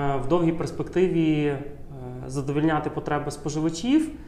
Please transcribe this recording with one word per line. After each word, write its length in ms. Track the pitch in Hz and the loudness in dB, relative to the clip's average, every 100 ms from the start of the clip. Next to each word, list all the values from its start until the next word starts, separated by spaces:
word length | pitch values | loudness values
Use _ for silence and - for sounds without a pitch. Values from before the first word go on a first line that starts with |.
| 143 139 | 0 0
в 40 | 127 | 2
довгій 240 | 175 165 | 4 4
перспективі, 840 | 165 156 - 156 175 185 165 160 151 147 | 2 -2 -4 -2 2 4 4 4 4 2
е, 120 | 139 147 - - 139 123 127 131 | 0 -6 -12 -14 -12 -12 -10 -6
задовольняти 640 | 135 135 143 156 156 151 | -4 -2 0 2 2 0
потреби 400 | 151 147 147 143 | -4 -2 -2 -2
споживачів 800 | 131 156 147 160 160 240 302 311 - | -6 -4 -2 -2 0 2 2 2 -4